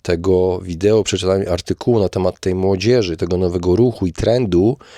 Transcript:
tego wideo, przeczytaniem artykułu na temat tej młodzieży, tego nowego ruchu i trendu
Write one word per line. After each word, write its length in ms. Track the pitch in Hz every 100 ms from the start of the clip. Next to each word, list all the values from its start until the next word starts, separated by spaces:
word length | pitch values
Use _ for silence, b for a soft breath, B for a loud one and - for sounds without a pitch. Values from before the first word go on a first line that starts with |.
tego 580 | - 85 90 92 92 92
wideo, 400 | 92 82 101 110
przeczytaniem 500 | 98 95 92 98 90
artykułu 460 | 87 - - - 117
na 100 | 92
temat 300 | 95 92 -
tej 160 | 95 92
młodzieży, 600 | 95 95 107 123 92 82
tego 200 | 90 90
nowego 380 | 90 87 87 90
ruchu 300 | 123 117 92
i 80 |
trendu 640 | - - 123 113 87 104 - B